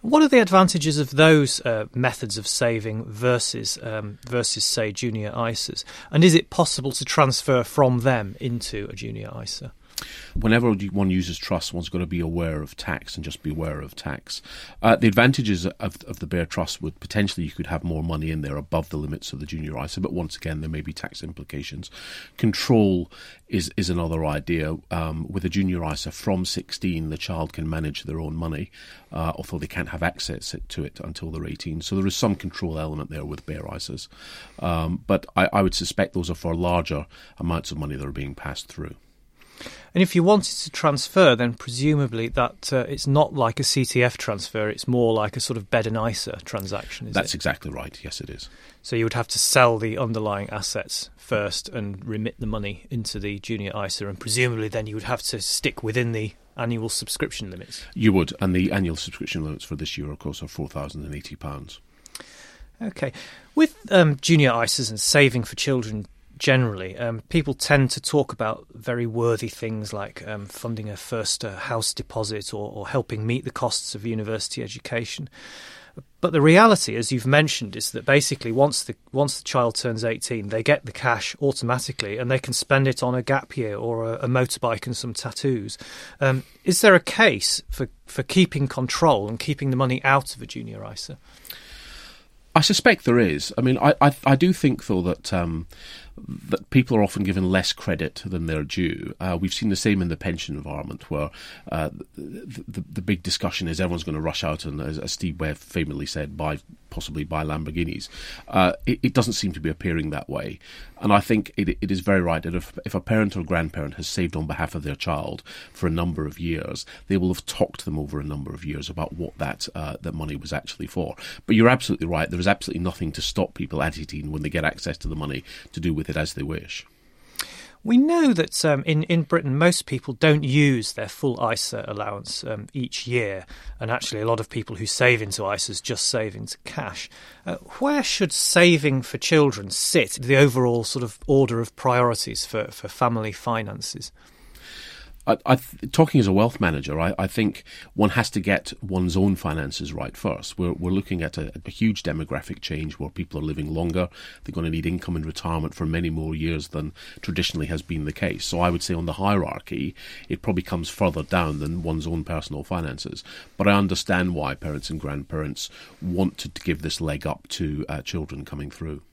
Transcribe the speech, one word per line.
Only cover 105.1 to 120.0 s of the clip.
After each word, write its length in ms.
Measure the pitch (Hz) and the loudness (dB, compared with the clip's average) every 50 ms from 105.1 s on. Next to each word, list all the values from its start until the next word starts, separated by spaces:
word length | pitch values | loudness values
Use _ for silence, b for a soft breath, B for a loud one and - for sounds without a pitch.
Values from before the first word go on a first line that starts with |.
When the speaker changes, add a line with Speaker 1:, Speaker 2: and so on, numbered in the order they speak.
Speaker 2:
Steve 300 | - - - 87 73 85 | -8 -4 -4 -4 -4 -2
Webb 160 | 80 76 73 | -4 -4 -4
famously 500 | - - - - 92 80 76 71 69 71 | -6 -10 -6 -2 -2 -2 0 -2 -6 -6
said, 300 | 69 - 80 76 73 67 | -6 -6 -6 -6 -6 -6
buy, 240 | 71 78 76 76 71 - _ - - _ _ | -4 -4 -4 -4 -4 -8 _ -20 -20 _ _
possibly 340 | - 80 - - 73 76 73 | -10 -10 -8 -6 -6 -6 -4
buy 180 | - 82 78 78 | -4 -2 -4 -2
Lamborghinis. 640 | 78 76 78 78 73 78 85 85 80 - - - - B B B B B B B | -2 -4 -4 -4 -4 -2 -2 -2 -2 -4 -8 -10 -12 B B B B B B B
Uh, 280 | B - 95 92 90 - - - | B 4 4 6 6 4 2 0
it, 140 | - 127 - - | 0 0 2 2
it 120 | 127 - | 2 4
doesn't 180 | 131 113 117 104 | 4 2 2 0
seem 180 | - - 98 | -2 -2 -2
to 80 | 82 78 | -4 -2
be 100 | 76 80 | -2 -2
appearing 420 | 78 - - 92 82 82 78 78 | -2 0 -2 -2 0 0 -2 -2
that 200 | 76 71 - - | -4 -6 -6 -6
way. 300 | 69 - - - - - B B B B B B B B | -6 -6 -6 -6 -10 -12 B B B B B B B B
And 120 | - 104 104 | 2 6 6
I 80 | 101 | 6
think 320 | 98 - 117 107 101 - - | 6 6 2 2 2 0 -2
it, 200 | - 147 160 - - | -2 0 0 0 -2
it 100 | - 92 | -2 -2
is 100 | 95 95 | -2 -2
very 220 | 90 104 101 95 87 | 2 2 2 4 4
right 200 | 87 82 80 80 | 2 0 0 -2
that 100 | 85 85 | -2 -4
if, 240 | 90 85 - - - - | -4 -6 -6 -14 -12 -12
if 80 | 101 92 | -6 -6
a 60 | 95 | -6
parent 360 | - - 113 110 107 101 - | -2 2 2 2 2 2 0
or 60 | 98 85 | -4 -4
grandparent 520 | 78 90 82 82 78 - 85 76 71 65 | 0 0 0 0 0 -4 -6 -6 -6 -8
has 120 | - 85 | -8 -8
saved 300 | - - - 90 82 - | -6 -2 -2 -2 -2 -2
on 100 | 80 78 | -4 -4
behalf 280 | 76 73 - 85 78 - | -4 -4 -4 -4 -4 -4
of 100 | 85 71 | -6 -6
their 100 | 73 71 | -6 -8
child 480 | - - - 82 71 - - - - - B B B B B B | -6 -4 -4 -2 -2 -4 -6 -8 -10 -14 B B B B B B
for 140 | - - | -2 -2
a 40 | 87 | 0
number 340 | 80 82 85 87 82 76 78 | 0 2 0 0 0 -2 -4
of 140 | 73 71 - | -6 -6 -6
years, 480 | 82 82 82 78 - - 67 - - B B B B - | -4 -4 -2 -4 -4 -6 -8 -10 -12 B B B B 0
they 100 | 98 95 | 0 2
will 160 | 87 92 90 | 2 2 0
have 100 | - - | 0 -4
talked 360 | - - - - - - - | -10 0 0 0 -2 -2 -10
to 40 | - | -8
them 140 | - 78 76 | -6 -4 -4
over 220 | 76 71 73 73 | -4 -4 -6 -6
a 40 | 71 | -6
number 300 | 76 73 73 69 69 71 | -6 -6 -6 -8 -8 -10
of 100 | 69 82 | -10 -8
years 240 | 76 76 76 71 - | -8 -8 -8 -8 -8
about 240 | - 80 78 - - | -6 -6 -6 -6 -6
what 240 | 82 85 - - | -8 -8 -8 -6
that, 320 | - 80 73 - - - - - | -6 -6 -6 -4 -6 -10 -10 -8
uh, 220 | 87 78 73 73 - | -8 -8 -8 -8 -8